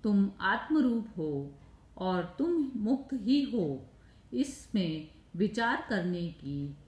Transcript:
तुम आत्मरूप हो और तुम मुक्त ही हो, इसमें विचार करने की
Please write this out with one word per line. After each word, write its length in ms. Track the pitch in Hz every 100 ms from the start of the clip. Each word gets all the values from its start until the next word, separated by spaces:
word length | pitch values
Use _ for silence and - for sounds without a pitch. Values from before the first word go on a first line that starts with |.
तुम 280 | 214 202 196 -
आत्मरूप 680 | 185 226 - 311 254 233 - 170
हो 320 | 156 143 139 - - - - -
और 360 | 185 180 170 -
तुम 320 | 330 339 269 226
मुक्त 320 | 208 262 269
ही 300 | 269 202 285
हो, 440 | 269 226 160 135 - - - - -
इसमें 760 | 247 277 - - 208 170 156 151 - - 170
विचार 500 | 208 214 233 294 -
करने 400 | 208 175 175 170
की 480 | - 139 143 143 143